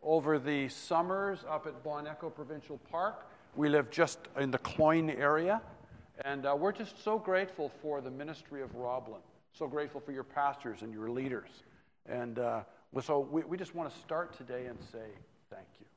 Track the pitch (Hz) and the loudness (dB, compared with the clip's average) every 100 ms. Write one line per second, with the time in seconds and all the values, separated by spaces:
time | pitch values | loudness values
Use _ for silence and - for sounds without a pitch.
0 | 151 160 147 156 131 143 135 - - 165 | 4 4 6 2 4 0 0 -4 0 2
1 | 175 190 202 190 - 151 156 151 156 147 | 2 0 0 -4 -4 -4 -4 -8 -6 -6
2 | 147 151 165 - 131 151 - 143 - 165 | -6 -8 -10 -10 -10 -10 -10 -14 -6 0
3 | 190 220 - - - - 147 147 127 - | 0 -2 -16 -20 -14 2 6 6 6 4
4 | 165 - - - 139 127 - - 156 160 | 4 4 -8 -2 0 0 -2 6 8 8
5 | 160 139 143 151 170 214 - - - - | 4 4 4 6 4 0 -2 -18 -20 -20
6 | - - 139 139 135 143 180 208 214 - | -20 -8 -4 -2 0 2 2 0 -6 -6
7 | - 220 208 185 190 190 143 - 156 143 | 0 0 4 2 2 -2 -6 -4 -4 -4
8 | 131 131 147 151 - 143 131 117 123 127 | -4 -8 -8 -10 -10 -8 -8 -4 -2 -2
9 | 113 104 - - _ - 147 147 147 143 | -4 -14 -16 -20 _ -8 -4 -2 -2 -6
10 | - 135 127 - 143 139 127 101 107 107 | -8 -8 -6 0 0 0 -6 -6 -8 -6
11 | 110 120 135 120 - - - - _ _ | -4 -2 -2 -4 -6 -18 -20 -20 _ _
12 | - 123 120 117 120 113 104 - _ 131 | -8 -6 -4 -2 0 0 -6 -16 _ -6
13 | 127 147 139 151 156 180 185 170 156 - | 0 2 2 0 -2 -4 -6 -6 -8 -8
14 | - 160 175 - 123 123 127 117 - 113 | -4 -2 -2 -8 -8 -6 -6 -10 -12 -12
15 | 110 101 - _ _ 101 95 - 95 | -12 -16 -20 _ _ -18 -18 -20 -20